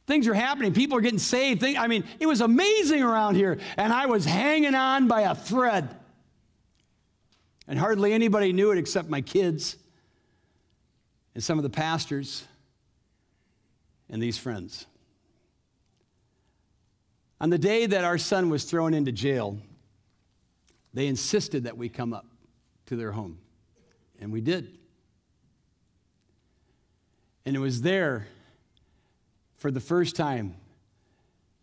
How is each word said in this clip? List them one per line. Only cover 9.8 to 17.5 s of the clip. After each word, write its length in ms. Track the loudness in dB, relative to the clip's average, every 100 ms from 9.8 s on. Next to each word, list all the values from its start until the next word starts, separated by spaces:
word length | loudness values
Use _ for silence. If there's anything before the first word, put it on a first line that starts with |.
| _ _ _ _ _ _ _ _ _ _ _ _ _ _ _
and 100 | -8
some 140 | -2 -2
of 40 |
the 80 | -2
pastors 720 | -2 -2 -2 -4 -6 -8 -12 -16 _ _ _ _ _ _ _ _ _ _ _ _ _ _ _ -12
and 140 | -6
these 160 | -4 -4
friends. 480 | -8 -8 -10 -16 -20 _ _ _ _ _ _ _ _ _ _ _ _ _ _ _ _ _ _ _ _ _ _ _ _ _
On 100 | 0